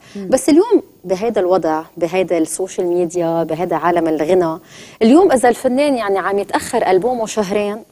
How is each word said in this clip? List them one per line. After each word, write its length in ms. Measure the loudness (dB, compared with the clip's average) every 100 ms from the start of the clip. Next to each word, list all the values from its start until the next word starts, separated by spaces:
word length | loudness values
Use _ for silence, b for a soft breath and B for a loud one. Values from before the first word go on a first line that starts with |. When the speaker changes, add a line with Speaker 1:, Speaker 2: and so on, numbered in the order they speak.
| B -12
Speaker 1:
مم. 140 | -2
Speaker 2:
بس 200 | 0 4
اليوم 340 | 4 4 2 0 _
بهيدا 380 | -6 -4 -2 0
الوضع، 420 | 2 2 0 -4 -6 -6
بهيدا 400 | -4 -2 0 0
السوشيال 500 | -2 -4 -8 -4 -2
ميديا، 560 | 0 -2 -2 -2 -2
بهيدا 320 | -2 -4 -4 -2
عالم 320 | 0 0 0
الغنى، 520 | -2 0 2 0 -4 B B B B
اليوم 300 | 4 6 6
إذا 180 | 4 2
الفنان 460 | 2 -2 0 0 0
يعني 240 | 0 -2
عم 200 | -2 -4
يتأخر 500 | -2 -6 -2 -2 2
ألبومه 360 | 2 2 -4 -4
شهرين، 580 | -4 -2 -2 -4 -6 -14